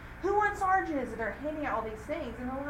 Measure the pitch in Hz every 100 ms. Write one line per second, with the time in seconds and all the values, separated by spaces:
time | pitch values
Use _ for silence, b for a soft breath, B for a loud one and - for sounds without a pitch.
0 | B - 370 415 415 - 381 381 349 285
1 | 233 220 214 202 285 311 277 214 226 214
2 | - 330 254 233 247 269